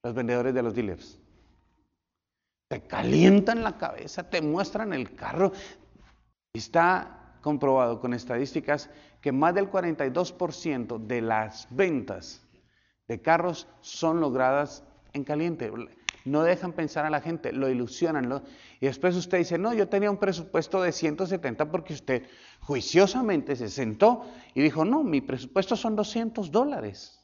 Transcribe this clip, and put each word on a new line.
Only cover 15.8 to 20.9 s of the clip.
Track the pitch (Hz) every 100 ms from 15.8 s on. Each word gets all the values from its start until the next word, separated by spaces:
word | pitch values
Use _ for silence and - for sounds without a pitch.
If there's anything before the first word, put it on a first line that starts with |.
| - - - -
No | 135 147
dejan | 165 180 185
pensar | 160 151 160 156
a |
la | 151
gente, | 160 165 -
lo | 131 135
ilusionan, | 123 117 - 170 151 123
lo, | 135 - - - -
y | 135
después | 131 180 180
usted | 175 185
dice, | 170 170
"No, | 214
yo | 226 196
tenía | 202 208
un | 196
presupuesto | 196 170 160 - 156 190
de | 180